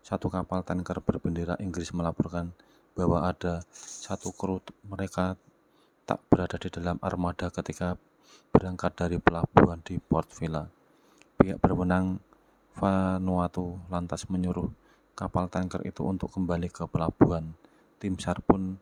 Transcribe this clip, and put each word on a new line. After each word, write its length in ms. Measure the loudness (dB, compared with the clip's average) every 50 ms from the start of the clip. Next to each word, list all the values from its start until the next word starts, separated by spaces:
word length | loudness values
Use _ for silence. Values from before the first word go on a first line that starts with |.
satu 320 | _ -4 -6 -4 -4 -2 -2
kapal 320 | -2 -4 -2 -4 -4 -2
tanker 400 | -2 -4 -4 -2 -4 -4 -6 0
berbendera 520 | 0 0 0 2 -2 -2 -2 -2 -2 -2 -4
Inggris 320 | -4 -6 -4 -4 -6 -4 -4
melaporkan 640 | -2 -2 -2 0 0 -2 -2 -2 -4 -6 -6 -8 _ -20 _ _ _ _ _ _
bahwa 320 | 0 2 2 2 2 2 0
ada 360 | -2 -2 -2 -2 -2 -2 -6 _ -16
satu 560 | -20 -18 -16 -16 -16 -10 -8 -10 -6 -6 -8 -8
kru 280 | -4 -4 -2 -2 -4 -6
t-, 80 | -10 -20 _ _ -14
mereka 480 | -8 -6 -6 -4 -2 -2 -2 -2 -2 -6 _ -20 _ _ _ _ _ _ _ _ _ _ _ -2
tak 120 | -2 -2 4 _ 4
berada 240 | 4 4 -2 -4
di 160 | -6 -6 -6 -6
dalam 240 | -4 -2 -2 -2 0 -2
armada 480 | -2 -2 0 0 -2 -2 -2 -6 -6 -4
ketika 440 | -4 -6 -6 -4 -4 -2 -2 -2 -4 _ _ _ _ _ -20 -20 -20 _ _
berangkat 460 | _ 6 6 6 -6 -2 -2 -2 0
dari 200 | 0 0 0 0 4
pelabuhan 640 | 4 4 4 4 -2 4 6 6 6 6 4 -2 -8
di 160 | -6 -6 -6
Port 320 | -2 _ 0 0 0 -2 -6 -6
Vila. 240 | -4 -2 -2 -2 -4 -6 -12 _ _ _ _ _ _ _ _ _ -20 _ _
Pihak 240 | _ 4 4 4 2
berwenang 600 | 2 2 4 4 4 4 4 4 4 0 -2 -4 -8 _ -20 _ _ _ _ _ _ _ _ -2
Vanuatu 1040 | 0 2 2 2 2 2 0 0 0 0 2 2 0 0 -2 -4 -6 -6 -6 -10 -10 -6 -4
lantas 320 | -4 -4 -4 -6 -6 -6 -4 -2
menyuruh 400 | -2 0 0 0 -2 -2 -4 -6 -8 _ _ -20 _ _ _ _
kapal 400 | -8 -8 -2 0 -2 -2 0 -2
tanker 320 | -4 -4 -2 -4 -6 -6
itu 240 | -6 -6 -4 -2 -2
untuk 240 | -2 -2 -4 -6 -2
kembali 400 | -2 -2 0 0 -2 -2 -4 -4
ke 160 | -6 -8 -4
pelabuhan. 640 | -2 -2 -2 -2 4 _ 4 4 4 0 -4 -6 -12 -14 _ -20 _ _ _ _ _ _
Tim 160 | -4 -4 -4
sar 240 | -2 -2 -2 -2 -4
pun 400 | 2 2 2 2 2 -4 -6 -8